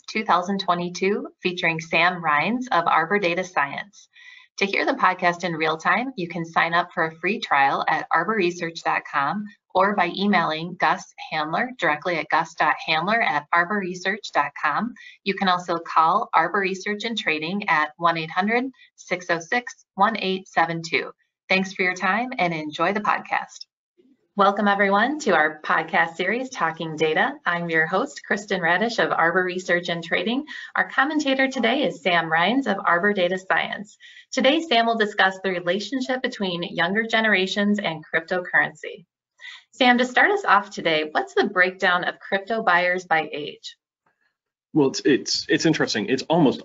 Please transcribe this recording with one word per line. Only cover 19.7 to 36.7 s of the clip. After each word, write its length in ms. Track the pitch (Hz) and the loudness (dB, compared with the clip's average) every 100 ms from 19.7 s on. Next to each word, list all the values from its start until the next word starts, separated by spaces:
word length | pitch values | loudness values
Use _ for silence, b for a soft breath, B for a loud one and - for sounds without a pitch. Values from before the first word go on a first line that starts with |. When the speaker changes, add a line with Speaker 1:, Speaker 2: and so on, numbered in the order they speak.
| - _ 196 | -14 _ 0
Speaker 1:
one 200 | 208 220 | 0 0
eight 300 | 190 190 - | -2 -4 -2
seven 340 | 180 165 165 | 0 2 0
two. 280 | 165 135 - - _ _ - | -2 -2 -2 -10 _ _ 0
Thanks 240 | 190 190 | 0 0
for 80 | - | 0
your 140 | 185 180 | -2 0
time 340 | 190 208 254 254 | 0 0 -2 0
and 160 | 175 | 0
enjoy 400 | 160 156 - 170 | 0 -6 -2 0
the 80 | 208 | 0
podcast. 640 | 214 - - - - - - _ _ _ _ _ _ 202 | 0 -2 -2 -6 -6 -14 -20 _ _ _ _ _ _ 2
Welcome, 340 | 196 208 202 | 2 4 2
everyone, 500 | 202 196 202 240 302 | 4 4 4 2 0
to 100 | - | 2
our 280 | 160 156 - | 4 2 0
podcast 520 | - 170 160 185 170 - | -2 -2 0 0 0 -2
series, 340 | 185 240 262 | -4 -4 -6
Talking 460 | - 165 160 160 156 | -4 -4 -4 -8 -2
Data. 380 | 156 175 240 294 175 | 0 2 0 -2 -4
I'm 240 | 175 170 | -2 0
your 160 | 160 160 | 0 2
host, 360 | 190 277 - - | 0 -2 -6 -6
Kristen 360 | 208 - 185 | -4 -2 -2
Radish 360 | 165 180 233 220 | 2 2 0 0
of 140 | 156 | 0
Arbor 320 | - 165 185 | 2 2 2
Research 460 | 185 185 185 175 175 | 0 -2 -2 -2 -2
and 120 | 170 | -6
Trading. 440 | - 180 - 269 302 B B - | -2 -2 0 -4 -6 B B -2
Our 120 | 185 | 0
commentator 600 | - 277 302 269 262 269 | 0 0 0 0 2 0
today 340 | 262 226 285 | 0 0 2
is 180 | 190 180 | 0 -2
Sam 300 | 190 175 165 | 0 0 2
Rines 340 | 165 180 269 240 | 2 2 2 0
of 120 | - - | 0 0
Arbor 260 | 175 208 | 2 2
Data 260 | 208 175 185 | 2 0 0
Science. 600 | - 160 - - 208 - B B - | 0 -2 -2 -6 -12 -18 B B -8
Today, 300 | 262 262 320 | 0 2 2
Sam 240 | 330 226 233 | 2 2 2
will 100 | 220 | 2
discuss 420 | 208 - 190 190 | 0 2 0 0
the 60 | 196 | -4
relationship 720 | 175 175 196 - 262 254 254 | -2 -2 -2 -4 -4 -4 -4
between 420 | 247 - 190 175 | -4 -4 -4 -4
younger 400 | 175 | -4